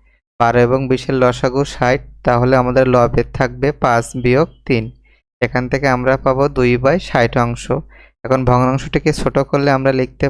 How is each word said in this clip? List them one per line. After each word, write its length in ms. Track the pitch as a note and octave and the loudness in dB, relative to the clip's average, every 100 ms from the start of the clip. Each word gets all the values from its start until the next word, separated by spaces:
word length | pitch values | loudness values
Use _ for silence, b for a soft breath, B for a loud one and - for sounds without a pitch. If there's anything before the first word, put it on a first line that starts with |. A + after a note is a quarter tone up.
| _ _ _ - | _ _ _ -2
বারো 180 | A#2 A#2+ A#2+ | 0 2 2
এবং 140 | C3 C3 | 2 0
বিশের 260 | B2+ - C3 | -2 -2 0
লসাগু 400 | B2 A#2+ B2+ C3 C#3+ | 0 0 -2 -2 -4
ষাট, 260 | - B2 C3+ - - - | -2 0 -2 -4 -6 0
তাহলে 280 | A#2+ B2+ C3 | 2 2 2
আমাদের 220 | B2+ B2+ B2+ | 2 2 4
লবে 280 | B2 A#2+ B2 A#2 - | 4 2 0 -2 -2
থাকবে 300 | B2+ B2 C#3 D3 | -4 -2 -4 -2
পাঁচ 220 | C3 A#2+ A#2 B2+ | 0 0 -2 -2
বিয়োগ 260 | B2 B2+ F3 - - | 0 2 0 -4 -4
তিন। 180 | A#2+ A2+ - _ _ _ - | -2 -4 -12 _ _ _ -6
এখান 220 | A#2+ B2+ B2+ | -4 -2 -2
থেকে 160 | C3+ C#3 B2 | -2 0 0
আমরা 180 | B2+ C3+ | 0 0
পাবো 200 | C#3 C3 C#3+ C3+ | 0 0 0 0
দুই 160 | B2 B2 | 0 2
বাই 120 | C3+ F3 - | 2 0 0
ষাট 240 | C3+ A#2 C3 | 0 0 0
অংশ। 200 | A#2+ A#2+ - C#3 - b b b | -2 -4 -6 -6 -8 b b b
এখন 160 | B2 C3 B2+ | -2 0 2
ভগ্নাংশটিকে 600 | B2 B2+ C3+ - D3+ D#3 D3 | 2 2 0 -2 -4 -2 -2
ছোট 160 | C3 C#3 C3+ | -2 -2 -2
করলে 200 | C#3+ C#3+ C3+ | 0 0 0
আমরা 160 | C3+ C3 | 0 0
লিখতে 260 | B2+ - | -2 -4